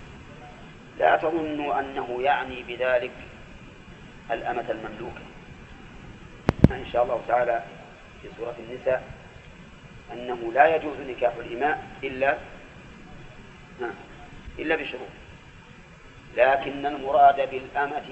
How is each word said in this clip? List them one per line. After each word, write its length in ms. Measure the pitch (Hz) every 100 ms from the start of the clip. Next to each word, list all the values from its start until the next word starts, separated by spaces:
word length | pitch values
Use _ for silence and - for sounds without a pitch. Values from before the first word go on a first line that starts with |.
| - - - - - - - - - -
لا 160 | 151 180
تظنوا 640 | 160 165 156 147 143 -
أنه 420 | 139 135 123 123
يعني 420 | 135 127 131 123
بذلك 480 | 120 120 127 123 123 - - - - - - - - - - - -
الأمة 400 | 117 123 120 113
المملوكة، 500 | 110 110 107 117 - - - - - - - - - - - - - - - -
إن 140 | 127 117
شاء 100 | 120
الله 180 | 123 117 -
تعالى 360 | 120 120 117 - - - - - -
في 60 | - -
سورة 180 | 117 120
النساء 440 | 113 127 131 127 - - - - - - - - - - -
أنه 380 | 117 123 117 113
لا 220 | 127 156 160
يجوز 240 | 151 139
نكاح 340 | 135 113 120 117
الإماء 520 | 117 117 143 156 - -
إلا، 340 | 135 131 139 151 - - - - - - - - - - - - - -
ها، 80 | 120 98 - - - - - -
إلا 160 | 143 160
بشروط، 340 | - 127 120 - - - - - - - - - - - - -
لكن 480 | 131 135 139 139 143
المراد 640 | 147 135 143 139 139 131
بالأمة 560 | 131 131 143 143 139 -